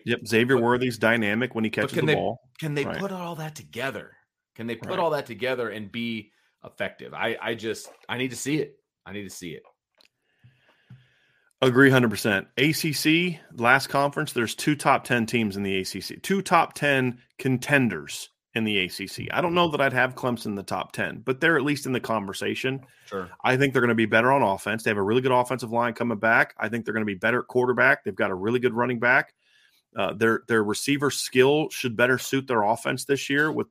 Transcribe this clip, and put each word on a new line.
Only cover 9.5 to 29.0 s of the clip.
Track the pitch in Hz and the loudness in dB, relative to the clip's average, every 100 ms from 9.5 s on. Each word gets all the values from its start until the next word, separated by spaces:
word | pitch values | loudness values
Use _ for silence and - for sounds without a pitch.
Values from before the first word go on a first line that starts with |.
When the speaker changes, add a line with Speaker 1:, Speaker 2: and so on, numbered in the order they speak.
Speaker 2:
it. | 73 - _ _ _ _ _ _ _ - _ _ _ _ - _ _ _ _ _ _ | -14 -18 _ _ _ _ _ _ _ -20 _ _ _ _ -20 _ _ _ _ _ _
Speaker 1:
Agree | 131 123 139 | 4 8 8
hundred | 131 120 | 8 4
percent. | 104 117 98 - - | 2 0 0 0 0
A | 147 | 0
C | 156 165 | 0 -2
C, | 135 151 160 180 156 - | 0 2 2 2 -4 -12
last | 117 117 135 - | 0 4 4 4
conference, | 139 143 147 151 | 0 0 -2 -4
there's | 123 110 - | -2 -2 -2
two | - 143 | -2 0
top | 151 123 - | 2 2 2
ten | 123 113 | -2 0
teams | 120 107 98 | 0 0 -2
in | |
the | 98 95 | -4 -4
A | |
C | 92 98 | -4 -8
C. | - - | -12 -12
Two | - 196 | -4 -2
top | 190 170 - | 2 2 2
ten | - 147 135 127 123 _ - | -2 0 2 0 -4 _ -6
contenders | 131 123 127 143 120 82 71 - - _ _ | -2 -2 2 2 2 -2 -8 -12 -14 _ _
in | 117 110 | -4 0
the | 101 | 0
A | 90 | -2
C | - 95 | -4 -10
C. | - 87 | -10 -4
I | 120 | -2
don't | 170 | 0
know | 175 175 | 2 2
that | 147 | 2
I'd | 135 | 0
have | 127 127 127 | 2 0 0
Clemson | 131 120 110 | -4 -4 -4
in | 101 | -8
the | |
top | - 92 - | -6 -6 -6
ten, | - 92 - 117 | -4 -6 -6 -6
but | 131 | 0
they're | 160 160 | 2 2
at | |
least | 139 139 131 | 2 -2 -4
in | |
the | 123 | -4
conversation. | - 110 98 95 104 110 131 135 - _ - | -2 -4 -4 -6 -6 -4 -4 -6 -10 _ -12
Speaker 2:
Sure. | 98 90 - | -10 -10 -4
Speaker 1:
I | 117 127 | 0 2
think | 139 | 2
they're | 127 | 2
gonna | 120 117 | 2 2
be | 110 | 4
better | 113 123 | 4 4
on | 131 | 4
offense. | 107 98 104 113 | 2 0 -2 -2
They | 117 | -2
have | 104 | 0
a | |
really | 98 123 | 2 2
good | 127 | 2
offensive | 123 123 123 117 | 2 0 -4 -4
line | 117 120 | -2 -2
coming | 113 120 104 | -2 -4 0
back. | 110 120 147 - | 4 4 4 -2
I | 107 | -6
think | 117 113 | -4 -4
they're | |
gonna | 110 107 | -4 -4
be | 92 | -2
better | 110 120 | 0 0
at | - | 0
quarterback. | 127 123 120 127 143 | 0 2 4 4 4
They've | - 95 | -2 -2
got | 104 | -2
a | 92 | 0
really | 104 123 | -2 0
good | 120 | 0
running | 113 123 | 0 -2
back. | 120 | 0